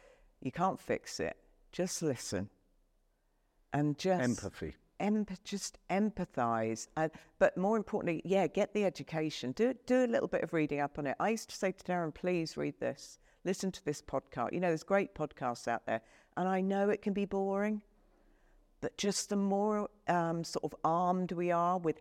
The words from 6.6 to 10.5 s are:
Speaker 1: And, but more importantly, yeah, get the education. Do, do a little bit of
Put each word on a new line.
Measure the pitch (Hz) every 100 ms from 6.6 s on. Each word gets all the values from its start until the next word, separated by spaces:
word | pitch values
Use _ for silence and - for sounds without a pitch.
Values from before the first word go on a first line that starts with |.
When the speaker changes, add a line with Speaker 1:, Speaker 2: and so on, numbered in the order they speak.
| 113 113 - -
Speaker 1:
And, | 160 - - -
but | 151 -
more | 190 226
importantly, | 196 208 175 160
yeah, | - 196 170
get | - 202
the | 214 196
education. | 175 139 160 156 - 123
Do, | 131 233 247 -
do | 254 254
a |
little | 226 -
bit | 175
of | 165